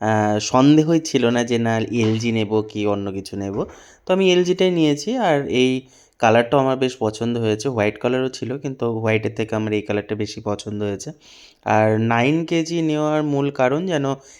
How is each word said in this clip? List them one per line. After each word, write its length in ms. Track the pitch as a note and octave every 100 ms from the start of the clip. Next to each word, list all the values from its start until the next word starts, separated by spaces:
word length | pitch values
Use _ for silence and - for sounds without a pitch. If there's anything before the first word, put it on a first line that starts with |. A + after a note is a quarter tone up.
আহ, 380 | G#2+ A2 G#2+ G#2
সন্দেহই 640 | - B2+ C#3 D3+ D#3 E3
ছিল 300 | D#3+ C3+ A#2+
না 140 | A#2+
যে 140 | A#2+ A#2+
না 220 | A#2 A2+
এলজি 520 | A2+ A#2+ A2 A2 A#2
নেব 300 | A2+ G#2 G#2+ G#2+
কি 180 | G#2+ G#2
অন্য 260 | G2+ G2+
কিছু 240 | G2 F#2+ G2
নেব। 280 | G2 G2+ F#3+ - - - -
তো 60 |
আমি 200 | F#3 F#3+
এলজিটাই 380 | F3+ F3+ F3+ F#3
নিয়েছি। 460 | F3 D#3 D3 F3 B3+
আর 320 | G#3 D3 C#3
এই 340 | A#2 B2+ B2+ B2+ _ _ _
কালারটাও 420 | A#2 A2+ A#2+ D3
আমার 160 | C3 C3
বেশ 200 | C3 B2+
পছন্দ 400 | A2 G#2+ A#2+ A#2+
হয়েছে, 300 | A2+ G#2+ C#3
হোয়াইট 300 | A#2+ G#2 G#2
কালারও 300 | B2+ B2+ C3
ছিল, 300 | B2+ A2+ C3+
কিন্তু 400 | C#3+ C3 A#2 A2+
হোয়াইটের 360 | A2 A2 A2+
থেকে 200 | A2 A2
আমার 180 | A2 G#2+
এই 100 | G#2+
কালারটা 320 | G#2 G#2 G2+
বেশি 260 | G#2+ G#2 -
পছন্দ 380 | G#2+ G#2 - G#2
হয়েছে। 300 | G#2 G2 - D#3+ _ - - _
আর 360 | - G#2+ A2 G#2+
নাইন 440 | A2+ A#2 B2 D#3+
কেজি 380 | E3 E3+ D#3+ E3+
নেওয়ার 400 | D#3+ D3+ D3+ D3+
মূল 280 | D3+ C#3+ C#3
কারণ 360 | C#3+ B2+ C#3+ F#3
যেন 180 | D#3+ C#3 C3+ -